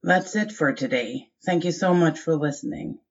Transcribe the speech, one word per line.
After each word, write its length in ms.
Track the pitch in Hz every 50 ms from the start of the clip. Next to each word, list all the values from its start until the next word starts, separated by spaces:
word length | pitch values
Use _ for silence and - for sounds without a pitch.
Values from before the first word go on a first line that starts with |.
That's 340 | - 170 180 185 185 - -
it 160 | 214 214 208
for 220 | - - 160 139 131
today. 560 | - 247 - - 127 120 104 123 135 - _ _ _ _
Thank 180 | - 180 170 156
you 80 | 180
so 220 | 165 - - 185 175
much 240 | 175 170 160 156 -
for 160 | - - 160
listening. 640 | 147 147 147 143 - - - - - 80 - - - _ _